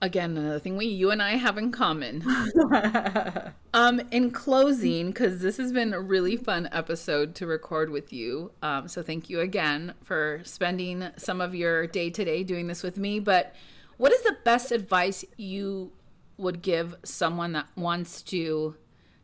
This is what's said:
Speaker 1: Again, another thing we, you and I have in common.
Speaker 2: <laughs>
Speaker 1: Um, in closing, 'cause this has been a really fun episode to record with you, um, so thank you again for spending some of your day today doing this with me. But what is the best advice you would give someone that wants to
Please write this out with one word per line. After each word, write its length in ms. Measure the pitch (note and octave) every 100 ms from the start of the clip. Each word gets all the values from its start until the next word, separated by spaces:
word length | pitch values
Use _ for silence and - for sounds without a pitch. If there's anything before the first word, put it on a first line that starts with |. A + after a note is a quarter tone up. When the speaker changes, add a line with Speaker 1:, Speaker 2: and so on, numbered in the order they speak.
Speaker 1:
Again, 340 | F#3+ F3+ E3+ D#3+
another 220 | D3+ D3+
thing 180 | F#3 F#3+
we, 80 | A3+
you 260 | G3 F#3+
and 100 | G#3+
I 100 | G3+
have 260 | A#3+ A#3+ G3+
in 140 | A3+
common. 500 | A#3+ G3 D#3 B2 C#3+
Speaker 2:
<laughs> 1300 | B3 B3+ A3 E4 D4+ B3 G#3+ A3 G3 G3+ - F3+ - - -
Speaker 1:
Um, 280 | A#3 A#3+ B3 A#3+
in 200 | A#3+ B3
closing, 840 | - - C4 C#4 C4 - E3 F3
'cause 260 | G3+ A#3 F3+
this 160 | F#3 G#3
has 160 | B3+
been 220 | B3 A3+
a 80 | G#3
really 340 | F#3+ F#3+ F3+ A#3
fun 320 | - F3 F3
episode 600 | E3+ D#3+ E3 - D3 D3+ E3+
to 120 | E3+
record 420 | D#3+ - D#3+ D#3
with 220 | D3 D3+
you, 400 | B2+ A2+ C3+ F3 -
um, 280 | D3+ C#3 E3
so 120 | F3+
thank 280 | E3 D#3+ -
you 100 | E3+
again 540 | F3+ F#3 D#3 D3 E3+ -
for 380 | - E3+ D3+ D3+
spending 680 | F3+ - F3+ F3+ F3+ F3+ F#3 -
some 240 | - F3+
of 160 | F3+ F3+
your 320 | E3+ E3 E3
day 220 | F3+ E3+
today 340 | E3+ F3 D#3+
doing 240 | F#3+ F3 E3+
this 160 | F3
with 140 | F3+ F#3
me. 240 | G3+ G#3
But 340 | G3+ F3+ - - - - - -
what 160 | C4
is 120 | B4
the 120 | A4 -
best 300 | A#3 A#3+ A#3
advice 500 | A#3 F#3+ F#3 F#3 F#3+ - -
you 560 | G3 F#3+ G3 F#3+ F#3 - - - - -
would 260 | F#3 F3
give 340 | F#3 E3 E3+ E3+
someone 500 | - - E3 E3+ E3+
that 140 | D#3+ - -
wants 440 | E3+ F3 E3+ -
to 520 | - F3+ E3 D#3 D#3 D#3 _ _ _ _